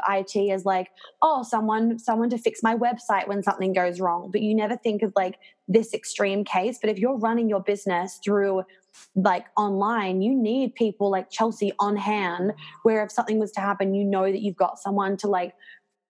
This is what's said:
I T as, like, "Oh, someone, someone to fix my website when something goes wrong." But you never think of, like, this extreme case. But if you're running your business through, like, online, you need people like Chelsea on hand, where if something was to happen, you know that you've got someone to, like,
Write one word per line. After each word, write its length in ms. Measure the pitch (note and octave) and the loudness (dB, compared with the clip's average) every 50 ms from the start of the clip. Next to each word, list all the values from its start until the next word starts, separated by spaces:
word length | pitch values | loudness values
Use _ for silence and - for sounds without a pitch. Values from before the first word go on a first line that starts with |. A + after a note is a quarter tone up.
| - G3 | 0 0
I 140 | G3 G3 | 0 -2
T 280 | F#3+ - - G#3 G3 G3+ | -2 -2 -2 0 0 0
as, 140 | F#3+ F#3+ F3+ | 0 -2 0
like, 240 | G3 F#3+ F#3 F#3 - _ - - - - - | 0 0 0 -2 -6 _ -20 -20 -12 -4 2
"Oh, 220 | - D#4+ D4+ C4 | 2 2 2 2
someone, 560 | A#3 - A#3+ A3 A3 G#3+ A3 A3 A3+ A#3 A3+ A3+ | -2 -2 -2 0 0 2 2 2 2 0 0 -2
someone 320 | - A#3+ A3 A3+ A#3 B3 | -2 -2 0 2 2 0
to 80 | B3 A3+ | 0 0
fix 240 | - A3 G#3+ - | 0 -2 -2 0
my 120 | A3+ A3+ A3+ | 0 0 0
website 540 | A3+ A#3+ A#3+ A#3 A#3 - - G#3 F#3+ - G3+ | 2 0 0 -2 -2 -2 0 0 0 0 -2
when 140 | G3+ G3+ | -4 -2
something 320 | F#3 G3+ G3 - F#3+ F#3+ F#3 | 0 -2 -2 0 0 0 0
goes 260 | F#3 F3+ F3+ F3 F3 | 2 0 0 0 0
wrong." 300 | F#3 F3 E3+ F3 G#3 G3 | 0 0 0 -2 -4 -4
But 100 | F3+ G#3+ | -4 -2
you 140 | G#3+ G#3+ G#3+ | 0 2 0
never 200 | A3 G#3+ G#3 A#3+ | 2 0 0 -2
think 280 | A#3+ - A#3 G#3 G#3 | -2 -2 -2 -2 0
of, 100 | A3+ F#3+ - | 0 0 0
like, 240 | G3+ F#3 F#3 - - - - _ _ _ - | 0 0 0 -4 -10 -18 -20 _ _ _ 2
this 240 | F#3 A3+ A3 - | 4 4 4 2
extreme 500 | - - - - - - G#3 G3 G3 G#3 | -4 -8 -8 -6 -2 0 0 0 0 0
case. 360 | G3+ - - F#3 F#3 A#3+ A3+ - | -2 0 0 0 0 -2 -2 -2
But 80 | - G#3+ | -2 -2
if 100 | G#3+ F#3+ | 0 2
you're 200 | G#3+ B3+ C#4 A3+ | 0 0 0 0
running 320 | A3 A3+ A#3 A#3 A#3 G#3+ | 0 0 2 2 2 2
your 100 | G#3 F#3+ | 0 0
business 580 | F#3 G#3 G3+ G3+ - G3 F3+ F3 F#3 G3 - - - | 0 -2 -2 -2 -2 -2 -2 -2 -2 -4 -8 -6 -2
through, 380 | G3+ G#3 G3+ G3 G3 F#3+ F#3+ F#3 - - _ _ _ - - - _ - | 0 2 2 2 2 0 -2 -2 -6 -10 _ _ _ -20 -20 -14 _ 0
like, 300 | F#3+ F#3 G3+ F3+ - - - - G#3 | 2 2 2 2 0 -2 -4 0 0
online, 640 | G#3 G3+ G3 G3 G3+ A3 A#3 A3 G3 F#3 F#3 F#3+ | 0 2 2 0 0 0 0 0 0 0 0 2
you 120 | G3 A#3 C4+ | 2 2 2
need 400 | C4 A3 G#3+ A#3+ C4+ C4 A3 - | 2 2 2 2 0 0 -2 0
people 360 | - A#3 G#3+ - - G3+ G3 | 0 -2 0 0 0 0 2
like 180 | G3 F#3+ - - | 2 0 -2 -4
Chelsea 420 | - - A3 A3+ - - G3+ G3 - - | -2 -2 0 0 0 -2 -2 -2 0 0
on 180 | G3+ G#3 G#3 | 0 0 0
hand, 580 | G3+ - G#3+ G#3+ G#3 F#3+ F3 E3+ F3+ F#3 G#3 A3 - - - - - | -2 -2 -2 -2 -2 -2 -2 -2 -2 -2 -2 -4 -6 -10 -20 -6 0
where 200 | - A3+ A3 G#3+ G#3+ | 2 2 2 2 0
if 80 | G#3 | -2
something 260 | - - - G#3+ G#3+ G#3+ | -2 -4 -2 0 0 0
was 140 | G#3+ G3+ | -2 -2
to 80 | - G3+ | -4 -4
happen, 340 | F#3+ G3+ G3 G3 G3 G3 G3 | -2 -2 -2 0 0 0 0
you 100 | G3+ G3+ | 0 0
know 180 | G3 G3 F#3+ | 0 2 2
that 180 | F#3+ G3 F#3+ G3+ | 2 0 0 0
you've 160 | G#3 G3+ F3 | -2 -4 0
got 220 | - F#3 - - - | 0 0 -2 -2 -4
someone 400 | - G3 G3+ G3+ G3 F#3+ G3 F#3 | -6 -4 -2 0 0 -2 -2 -2
to, 100 | - G3+ | -2 -2
like, 260 | G3 F3+ F3+ F3 - _ - - - - _ _ _ _ _ - | 0 0 -2 -4 -10 _ -20 -20 -20 -20 _ _ _ _ _ -4